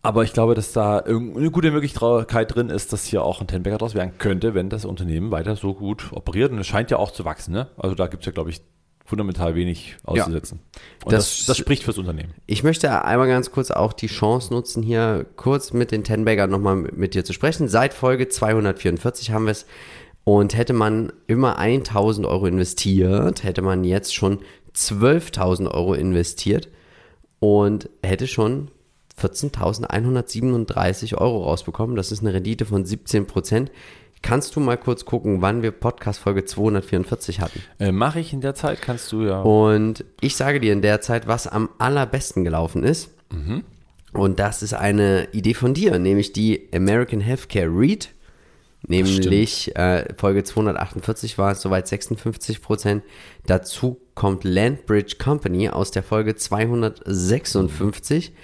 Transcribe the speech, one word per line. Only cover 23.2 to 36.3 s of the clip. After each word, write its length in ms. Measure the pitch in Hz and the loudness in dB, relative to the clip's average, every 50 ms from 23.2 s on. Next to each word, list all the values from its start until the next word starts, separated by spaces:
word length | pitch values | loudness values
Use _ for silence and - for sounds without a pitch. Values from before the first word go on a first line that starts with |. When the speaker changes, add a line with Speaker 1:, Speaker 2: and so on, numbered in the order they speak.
| 151 180 190 - - | 2 2 0 -2 -4
Speaker 2:
hätte 180 | 95 87 90 | -4 -2 0
man 220 | 92 95 95 92 92 | 0 0 0 0 2
jetzt 320 | 90 92 101 98 - - | 2 0 0 0 -4 -2
schon 240 | - 104 98 101 98 - - - _ _ - _ | 0 0 0 0 -2 -6 -16 -20 _ _ -10 _
zwölftausend 960 | - - - 110 101 113 131 151 170 165 - - - 90 92 92 87 95 - | -4 -2 -2 0 4 4 4 4 4 0 -4 -4 0 2 2 2 0 0 -2
Euro 240 | - 76 87 95 92 | 0 0 0 0 0
investiert 760 | 69 80 92 90 87 87 - - - - 95 104 160 - - - - _ _ - - - - _ _ _ _ _ _ | 0 0 2 2 2 0 -2 -4 -4 0 0 0 0 -2 -6 -20 -20 _ _ -20 -20 -20 -20 _ _ _ _ _ _
und 500 | - 104 104 104 101 101 107 101 - - _ _ | 4 4 6 6 6 4 2 -2 -4 -10 _ _
hätte 260 | - 95 95 - 127 | -2 -2 0 0 -2
schon 440 | 131 - - 107 110 127 143 147 - _ _ _ _ _ _ _ _ - | -4 0 0 0 0 0 -4 -8 -12 _ _ _ _ _ _ _ _ -8
vierzehntausendeinhundertsiebenunddreißig 2000 | - - - - - - 143 - 110 - 87 113 110 113 - - 101 117 127 127 123 120 - - 110 123 131 123 117 113 - - 90 92 90 95 - 104 107 104 | -4 -4 -4 -2 -4 -6 -6 -4 -2 -2 -2 -2 -2 -6 -4 -4 -2 0 0 0 0 -2 -4 -4 -2 0 0 0 0 -2 -2 -2 0 0 0 0 -2 -4 -6 -2
Euro 260 | - 92 127 117 104 85 | 0 2 2 2 0 0
rausbekommen. 540 | - 78 - - - - - 113 120 123 | 0 -2 -2 -4 -8 -4 -4 -4 -2 -2
Das 160 | 104 92 - 110 | -4 -4 -4 -4
ist 80 | 101 | -2
eine 120 | 107 107 92 | -2 0 0
Rendite 320 | 95 90 101 113 - 110 | 0 -2 -2 -4 -4 -2
von 200 | 104 101 95 92 | 0 0 -2 0
siebzehn 420 | 87 110 - - - - 107 98 | -2 -6 -8 -4 0 0 0 0
Prozent. 440 | - - 98 87 - 107 110 135 139 - - - - - - - - _ - | 0 -4 -4 -2 2 0 0 0 -2 -10 -20 -20 -20 -20 -20 -20 -20 _ -8
Kannst 340 | - - 123 139 143 - - | -2 0 0 0 0 -2 -2
du 40 | 156 | 0
mal 180 | 143 123 120 | 0 0 0
kurz 280 | 120 - 127 120 - - | 0 0 -2 -2 -2 -2
gucken, 360 | - - 117 - 110 101 92 | -4 -4 -2 0 0 0 2
wann 220 | 90 98 110 120 113 | 2 0 0 0 -2
wir 80 | 110 | -4
Podcast-Folge 760 | 101 - - 120 - - - 104 101 - - 101 | -4 -2 -2 -2 -2 -2 -6 -6 -6 -2 -2 0